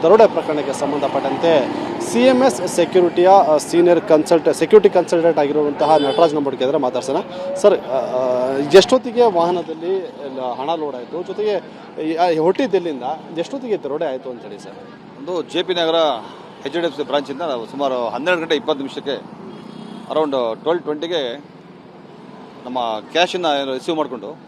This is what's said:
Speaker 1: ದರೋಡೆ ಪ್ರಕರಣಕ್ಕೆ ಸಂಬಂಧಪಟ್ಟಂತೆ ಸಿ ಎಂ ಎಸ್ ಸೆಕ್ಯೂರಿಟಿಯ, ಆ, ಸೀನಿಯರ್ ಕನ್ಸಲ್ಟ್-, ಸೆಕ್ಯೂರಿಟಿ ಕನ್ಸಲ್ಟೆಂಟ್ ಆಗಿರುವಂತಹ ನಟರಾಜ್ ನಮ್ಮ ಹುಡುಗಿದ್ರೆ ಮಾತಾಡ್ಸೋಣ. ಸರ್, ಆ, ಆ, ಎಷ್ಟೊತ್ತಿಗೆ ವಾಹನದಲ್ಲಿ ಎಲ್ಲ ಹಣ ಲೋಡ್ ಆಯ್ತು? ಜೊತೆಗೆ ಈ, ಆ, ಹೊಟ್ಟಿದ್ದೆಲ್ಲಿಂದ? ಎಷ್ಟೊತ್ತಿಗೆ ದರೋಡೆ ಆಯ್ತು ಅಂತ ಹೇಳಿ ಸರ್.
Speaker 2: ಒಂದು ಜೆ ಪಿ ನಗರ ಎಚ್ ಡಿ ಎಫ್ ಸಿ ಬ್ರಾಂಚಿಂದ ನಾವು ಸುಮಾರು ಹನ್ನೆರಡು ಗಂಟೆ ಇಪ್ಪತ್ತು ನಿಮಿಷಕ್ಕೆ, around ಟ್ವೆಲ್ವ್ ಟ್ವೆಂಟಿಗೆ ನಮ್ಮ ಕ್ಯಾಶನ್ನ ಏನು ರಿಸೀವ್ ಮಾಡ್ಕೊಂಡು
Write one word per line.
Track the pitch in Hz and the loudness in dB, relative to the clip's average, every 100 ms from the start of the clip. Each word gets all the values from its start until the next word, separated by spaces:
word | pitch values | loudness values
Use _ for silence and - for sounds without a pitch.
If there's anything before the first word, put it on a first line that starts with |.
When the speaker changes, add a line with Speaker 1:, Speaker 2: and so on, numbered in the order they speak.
Speaker 1:
ದರೋಡೆ | 160 214 214 | 6 8 6
ಪ್ರಕರಣಕ್ಕೆ | 165 156 151 135 | 4 -4 -4 -4
ಸಂಬಂಧಪಟ್ಟಂತೆ | 131 143 143 139 139 135 135 170 160 123 - - - | -4 -4 -2 -2 -2 -4 0 2 2 2 -4 -6 -6
ಸಿ | - 226 | -4 2
ಎಂ | 247 254 | 4 6
ಎಸ್ | 262 - 180 | 2 0 -4
ಸೆಕ್ಯೂರಿಟಿಯ, | - 170 185 175 170 180 | 0 2 4 2 4 6
ಆ, | 196 165 151 | 6 6 2
ಸೀನಿಯರ್ | - 170 175 170 | 2 2 4 4
ಕನ್ಸಲ್ಟ್-, | 156 156 151 170 156 | 4 2 4 2 2
ಸೆಕ್ಯೂರಿಟಿ | 143 160 214 196 | 0 6 8 8
ಕನ್ಸಲ್ಟೆಂಟ್ | 180 170 175 165 156 | 4 2 2 2 2
ಆಗಿರುವಂತಹ | 143 143 147 139 151 156 | 0 0 -2 0 4 4
ನಟರಾಜ್ | 143 135 165 | 4 4 4
ನಮ್ಮ | 151 139 | 4 -2
ಹುಡುಗಿದ್ರೆ | 123 131 151 | -2 -2 0
ಮಾತಾಡ್ಸೋಣ. | 131 123 120 147 175 - - - | -2 -4 -2 -4 -4 -10 -8 2
ಸರ್, | 202 185 | 4 4
ಆ, | 120 | 0
ಆ, | 131 117 127 127 127 127 135 | -4 -2 -2 -2 0 -2 -2
ಎಷ್ಟೊತ್ತಿಗೆ | 147 180 185 254 247 226 240 | 4 6 6 2 0 2 2
ವಾಹನದಲ್ಲಿ | 175 170 180 160 156 165 190 | 4 0 0 -6 -8 -4 -4
ಎಲ್ಲ | 170 - 139 131 127 | -6 -12 -12 -8 -8
ಹಣ | 120 139 165 | -6 -6 -4
ಲೋಡ್ | 151 127 | -6 -10
ಆಯ್ತು? | 117 156 | -10 -12
ಜೊತೆಗೆ | 180 190 214 196 - - - - 156 | -10 -6 -4 -4 -6 -20 -18 -10 -6
ಈ, | 160 | 0
ಆ, | 175 160 | 2 4
ಹೊಟ್ಟಿದ್ದೆಲ್ಲಿಂದ? | 156 190 262 185 170 139 123 156 - 165 | 2 2 2 0 -2 -6 -6 -8 -10 -8
ಎಷ್ಟೊತ್ತಿಗೆ | 170 277 247 190 | -6 -8 -6 -6
ದರೋಡೆ | 143 147 160 | -4 -6 -4
ಆಯ್ತು | 131 127 | -6 -10
ಅಂತ | 120 | -14
ಹೇಳಿ | 104 101 | -14 -18
ಸರ್. | 98 98 - - - - | -18 -20 -20 -20 -20 -18
Speaker 2:
ಒಂದು | 143 180 | -8 -8
ಜೆ | 151 165 | -4 -4
ಪಿ | 180 | -2
ನಗರ | 175 165 165 160 120 101 - - - - | -2 0 2 2 0 -8 -18 -20 -12 -8
ಎಚ್ | |
ಡಿ | 156 170 | -4 -4
ಎಫ್ | 139 | -4
ಸಿ | |
ಬ್ರಾಂಚಿಂದ | 139 143 135 135 | -2 -2 -2 -8
ನಾವು | 170 127 110 | -6 -6 -8
ಸುಮಾರು | 135 143 127 117 | -4 -2 -2 -4
ಹನ್ನೆರಡು | 113 156 175 | -4 -2 -2
ಗಂಟೆ | 160 151 | 0 -4
ಇಪ್ಪತ್ತು | 127 151 | -2 -4
ನಿಮಿಷಕ್ಕೆ, | 135 143 135 120 - - - - - - - - - | -4 -10 -8 -10 -10 -18 -18 -18 -18 -18 -18 -18 -6
around | 143 156 135 120 107 | -2 -2 -2 -2 -4
ಟ್ವೆಲ್ವ್ | 147 175 | -4 -4
ಟ್ವೆಂಟಿಗೆ | 151 151 165 170 127 131 - - - - - - - - - - - - 123 | -4 -8 -6 -4 -4 -8 -14 -20 -20 -20 -20 -20 -20 -20 -20 -20 -20 -18 -10
ನಮ್ಮ | 127 117 110 | -6 -4 -4
ಕ್ಯಾಶನ್ನ | 101 156 180 185 170 143 | -4 0 0 0 -2 -2
ಏನು | 139 | -2
ರಿಸೀವ್ | 131 123 160 | -6 -6 -4
ಮಾಡ್ಕೊಂಡು | 143 123 101 156 | -4 -6 -12 -16